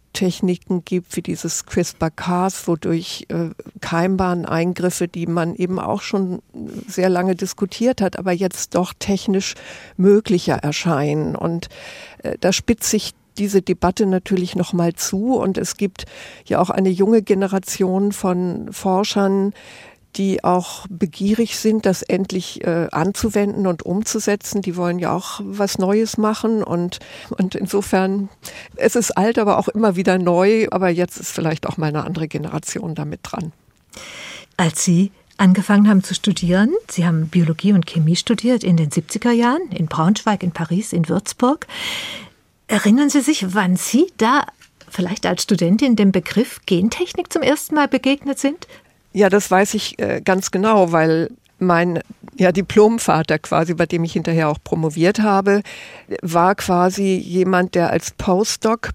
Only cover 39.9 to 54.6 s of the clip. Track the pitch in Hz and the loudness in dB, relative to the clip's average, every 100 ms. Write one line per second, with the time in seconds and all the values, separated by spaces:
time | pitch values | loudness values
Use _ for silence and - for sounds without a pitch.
39.9 | - 160 214 - 202 180 - 165 175 220 | 2 2 2 0 -2 -2 -4 -2 -2 -2
40.9 | 175 165 175 - - 240 302 - - - | -2 0 -2 -4 0 0 0 -4 -12 -10
41.9 | - - - - _ _ _ - 208 208 | -8 -10 -12 -16 _ _ _ -2 0 4
42.9 | 240 294 294 262 302 190 190 185 180 - | 4 4 2 2 0 0 0 2 0 2
43.9 | 247 370 - 220 277 - - - _ - | 2 2 2 2 2 0 -8 -20 _ -10
44.9 | - 180 208 180 180 - 185 170 214 277 | -4 -4 -2 -2 -2 0 2 4 4 4
45.9 | 220 202 185 - - 254 - - 175 208 | 4 4 2 0 0 -2 -4 -2 0 2
46.9 | - 359 - 349 339 269 302 - 302 277 | -2 -4 -4 -4 0 2 0 0 0 2
47.9 | 262 262 277 277 269 277 320 - - _ | 2 2 0 -2 -2 -2 -2 -10 -20 _
48.9 | _ _ 185 196 202 - 185 202 214 - | _ _ 2 4 4 4 2 2 0 -6
49.9 | - - - - 185 - 190 214 214 175 | -4 -4 -2 0 0 0 0 4 4 4
50.9 | 165 160 160 165 - _ - 185 170 175 | 4 4 2 -2 -8 _ -2 2 4 2
51.9 | 170 - - - - 190 180 180 220 214 | -2 -6 -14 -12 0 2 2 2 6 6
52.9 | 226 - 160 160 156 - 156 165 170 170 | 4 2 0 2 -2 0 0 0 0 0
53.9 | 175 165 190 165 165 151 147 | 0 -2 -4 0 0 0 -2